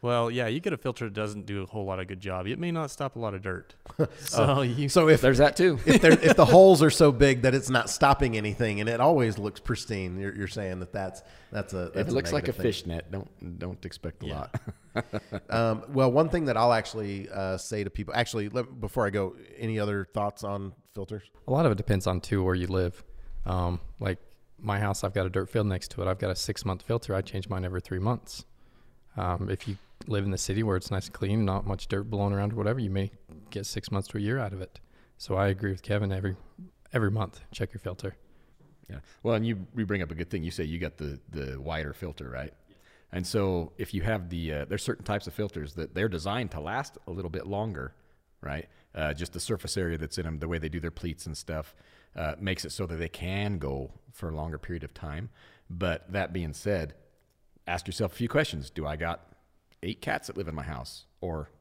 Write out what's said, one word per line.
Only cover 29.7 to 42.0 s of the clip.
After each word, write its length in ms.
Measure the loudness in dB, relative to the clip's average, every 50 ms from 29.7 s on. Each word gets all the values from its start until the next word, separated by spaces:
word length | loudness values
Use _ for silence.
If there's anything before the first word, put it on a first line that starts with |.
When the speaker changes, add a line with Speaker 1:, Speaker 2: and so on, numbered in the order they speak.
| -10 -10 -10 -20 -20 -18 -8 -4
Speaker 4:
live 160 | -2 -2 0
in 80 | 0
the 60 | -2 -2
city 260 | -2 -2 0 0 2
where 140 | 2 0 0
it's 140 | 0 -2
nice 140 | -6 -4 -6 -6
and 60 | -8
clean, 300 | -6 -2 0 2 2 2
not 200 | 2 0 0 0 -2
much 200 | -4 -4 -4 -4
dirt 220 | -4 -4 -2 -2
blowing 240 | -2 0 0 2 2
around 200 | 2 0 0 -2
or 20 |
whatever, 240 | 0 0 0 0 0
you 100 | -2 -2
may 220 | 0 -2 -2 -2 -6 -12 -20 -20 -20 -20 -20 -10
get 160 | -10 -8 -8
six 260 | -6 -6 -8 -6 -4
months 160 | -4 -4 -4 -4
to 80 | -6 -4
a 40 |
year 180 | -2 -2 -2 -2
out 140 | -2 -4 -6
of 80 | -8
it. 180 | -10 -12 -14 -20 -20 _ -20 -20 -20 _ _ -18
So 180 | -8 -4 0
I 120 | 2 4 4
agree 240 | 2 2 0 -2
with 100 | -2 -4 -2
Kevin. 280 | -2 0 0 0 0 -2
Every, 220 | 0 -2 -2 -4 -4 -10 -20 -20 -20 -20 -20 _ _ _ -4 -2
every 180 | 0 2 2
month, 300 | 2 0 -2 -4 -6 -16 -20 -18
check 220 | -8 -6 -6 -6 -6
your 60 | -8
filter. 340 | -8 -8 -10 -6 -8 -10 -10 -10 -20 _ -20 -20 -20 _ -20 _ -20 -20 -20 _ -18 -16
Speaker 3:
Yeah. 100 | -16 -16 -16 -18 -20 _ -2
Well, 120 | 0 0
and 100 | 2 2
you, 200 | 0 -2 -2 -6 -8 -4
you 100 | -4 -2
bring 160 | 0 0 -2
up 100 | -2 -4
a 40 | -4
good 140 | -8 -6 -4
thing. 140 | -4 -4 -4
You 80 | -4
say 120 | -4 -4 -4
you 160 | -4 -4 -4
got 180 | -6 -6 -6 -8
the, 220 | -8 -8 -8 -10 -14 -12
the 300 | -10 -8 -8 -8 -8 -10
wider 320 | -8 -6 -6 -6 -6 -8 -8
filter, 360 | -10